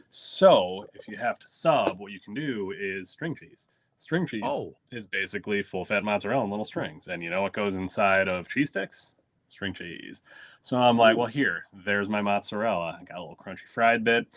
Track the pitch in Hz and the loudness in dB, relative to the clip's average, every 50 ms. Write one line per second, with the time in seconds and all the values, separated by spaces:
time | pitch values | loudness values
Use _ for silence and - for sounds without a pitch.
0 | _ _ - - - - - - 190 190 160 113 92 90 92 95 107 - - - | _ _ -16 -14 -12 -10 0 6 8 8 8 8 6 2 -4 -8 -10 -14 -18 -20
1 | - - 107 98 120 117 107 - - - - - - 165 156 131 104 95 92 90 | -18 -16 -12 -6 -4 -4 -4 -6 -8 -16 -12 -4 2 2 4 4 2 0 -2 -4
2 | 101 98 101 92 - - 107 127 156 147 123 107 98 92 98 95 101 98 95 98 | -12 -14 -16 -16 -16 -12 -10 -8 -6 -6 -6 -6 -6 -8 -8 -8 -8 -8 -8 -8
3 | 95 - - - 151 165 139 - - - - - - _ _ _ _ _ _ _ | -10 -14 -14 -10 -8 -8 -8 -10 -12 -20 -20 -20 -20 _ _ _ _ _ _ _
4 | - - 156 175 185 - - 110 104 123 143 - 117 82 71 _ _ - - 120 | -10 -4 -2 -2 -2 -2 -4 -6 -4 -4 -4 -6 -8 -10 -12 _ _ -16 -14 -14
5 | 107 92 - 98 95 92 - 101 92 104 104 101 98 - - 95 87 - 110 101 | -12 -6 -4 -4 -4 -4 -6 -8 -6 -2 -2 -4 -4 -4 -6 -8 -6 -2 -2 -2
6 | 104 107 104 101 101 101 120 139 117 98 101 104 107 - - - 104 95 78 78 | 0 0 -2 -2 0 -2 -2 -2 -2 -2 -4 -6 -6 -6 -6 -6 -6 -6 -8 -14
7 | - - 90 85 85 85 85 95 98 95 - 113 104 101 95 92 95 90 - - | -14 -12 -10 -8 -6 -4 -2 -2 -2 -2 -2 -2 -2 -2 -2 -4 -6 -6 -2 2
8 | 104 98 95 95 95 95 92 90 87 - - 127 143 - - - 98 - - - | 2 4 4 4 2 2 0 -4 -4 -6 -2 -2 -2 -2 -2 -6 -6 -6 -8 -16
9 | - - _ _ _ _ _ _ _ _ _ - 101 98 90 - 90 87 82 - | -20 -20 _ _ _ _ _ _ _ _ _ -8 -8 -8 -6 -8 -10 -12 -12 -14
10 | - - - - _ _ - - - - - _ - - 131 123 123 123 117 117 | -14 -16 -18 -18 _ _ -20 -20 -20 -20 -20 _ -10 -4 0 4 6 6 6 8
11 | 117 110 110 117 120 113 107 143 135 101 85 80 - - - 101 92 101 101 101 | 8 8 8 6 2 -2 0 0 0 0 0 -4 -8 -14 -20 -10 -2 0 0 2
12 | 101 98 107 104 101 101 101 101 - - 110 104 110 117 101 87 85 82 82 - | 2 0 0 0 2 2 0 0 0 -4 -4 -2 0 0 0 0 -2 -6 -8 -10
13 | 92 - 82 87 87 80 90 - - 101 92 - - - - - 117 117 117 117 | -14 -16 -14 -14 -14 -14 -16 -16 -14 -14 -14 -14 -16 -10 -2 4 6 6 6 6
14 | 110 117 117 117 113 - _ | 4 4 4 4 2 -2 _